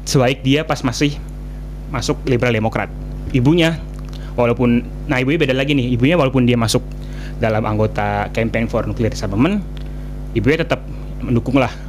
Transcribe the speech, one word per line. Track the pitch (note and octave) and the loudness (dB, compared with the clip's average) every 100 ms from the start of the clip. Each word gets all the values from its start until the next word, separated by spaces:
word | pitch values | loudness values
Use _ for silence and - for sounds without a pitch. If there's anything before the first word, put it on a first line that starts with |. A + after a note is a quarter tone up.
| - | 0
sebaik | C#3+ B2+ C#3 C3 | 2 4 2 2
dia | C#3+ | 2
pas | D#3 C#3+ C3 | 2 -2 -2
masih | A2+ D3 C#3 - - - - - - - | 0 -2 -2 -10 -10 -10 -10 -10 -10 -8
masuk | A#2+ - C#3+ D3 | -4 -2 -2 0
Liberal | A#2+ B2 | 2 2
Demokrat. | A2 A2 - G2 - - - - | 2 0 -2 -4 -6 -8 -8 -2
Ibunya, | C3+ B2+ F3 E3 E3 - - - - - - | 2 4 4 4 0 -6 -10 -10 -10 -6 0
walaupun, | A#2+ A#2+ A#2+ A#2+ - - - | 2 4 4 2 0 -6 -2
nah, | B2+ | 0
ibunya | B2+ D#3+ | 2 2
beda | C3+ | 2
lagi | C3 C#3 | 2 2
nih, | C#3+ A#2+ A#2+ | 2 2 2
ibunya | C3 | 4
walaupun | F3 C3 B2+ A#2+ | 4 4 4 4
dia | |
masuk | A#2+ A2+ A#2+ - - - - - - | 4 4 0 -2 -8 -8 -8 -8 -2
dalam | A2+ G#2+ G#2+ | 0 2 0
anggota | G#2+ G#2+ G#2+ G#2 G#2 G2+ | 2 0 0 0 0 -2
Campaign | - A2+ A2+ A2+ | 0 0 0 0
for | A2+ G#2+ | -2 -2
Nuclear | G#2 A2 | -2 -2
Disarmament, | - G2+ G2 D#3 G3+ - - - - - - - | -2 -2 2 2 0 -4 -8 -10 -10 -8 -8 -6
ibunya | A2+ A2 E3 | 0 2 2
tetap | D#3+ - - - - - | 2 -2 -4 -10 -8 -6
mendukung | A2+ A#2 B2+ C3+ | 0 0 2 2
lah | B2 - | 2 -2